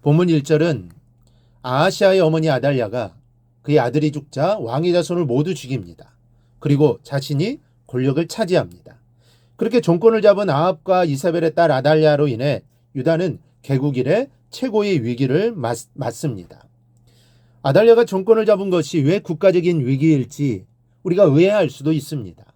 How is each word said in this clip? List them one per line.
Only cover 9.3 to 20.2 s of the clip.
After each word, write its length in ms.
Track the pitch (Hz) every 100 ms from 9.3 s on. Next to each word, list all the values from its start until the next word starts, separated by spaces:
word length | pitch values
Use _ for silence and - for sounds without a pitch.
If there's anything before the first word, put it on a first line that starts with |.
| _ _ _
그렇게 240 | 220 233
정권을 420 | 170 170 226 226
잡은 280 | 208 196 202
아합과 540 | 139 175 185 - 185
이사벨의 500 | 175 139 175 165 160
딸 160 | 160 170
아달랴로 580 | 131 131 156 156 147 147
인해 340 | 113 139 113 _ _ _
유다는 440 | 135 131 165 180 110 _ _
개국 340 | - 135 147 127
이래 320 | 135 196 277 _ _
최고의 540 | - 254 214 208 175
위기를 480 | 113 120 135 143 220
맞-, 360 | 214 117 120 -
맞습니다. 680 | - 123 - 156 104 82 - _ _ _ _ _ _ _ _ _ _
아달랴가 420 | 139 143 226 233
정권을 420 | 233 190 190 220 214
잡은 240 | 208 196
것이 300 | 180 151 175
왜 180 | 139 196
국가적인 680 | - 160 196 180 175 170 123
위기일지 800 | 135 160 147